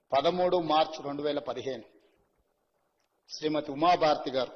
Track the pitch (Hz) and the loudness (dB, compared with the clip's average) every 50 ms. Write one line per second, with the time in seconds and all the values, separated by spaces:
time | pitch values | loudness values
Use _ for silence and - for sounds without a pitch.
0 | _ - 131 139 143 170 180 180 180 180 180 180 165 151 151 156 160 156 - - | _ -2 0 2 2 2 2 2 2 2 2 2 2 2 2 2 2 0 -2 -10
1 | 139 143 139 143 147 147 143 139 - 127 120 127 113 135 131 113 107 - _ _ | -8 -8 -6 -4 -2 -2 -2 -2 -4 -6 -8 -6 -6 -6 -8 -8 -12 -18 _ _
2 | _ _ _ _ _ _ _ _ _ _ _ _ _ _ _ _ _ _ _ _ | _ _ _ _ _ _ _ _ _ _ _ _ _ _ _ _ _ _ _ _
3 | _ _ _ _ _ - - - 151 156 156 147 - 135 135 143 160 180 175 170 | _ _ _ _ _ -18 -12 -6 -4 -2 -2 -2 -4 -4 -2 2 4 4 4 6
4 | 165 151 147 - - 143 123 131 120 - - | 4 4 2 2 0 -2 -2 -2 -2 -4 -6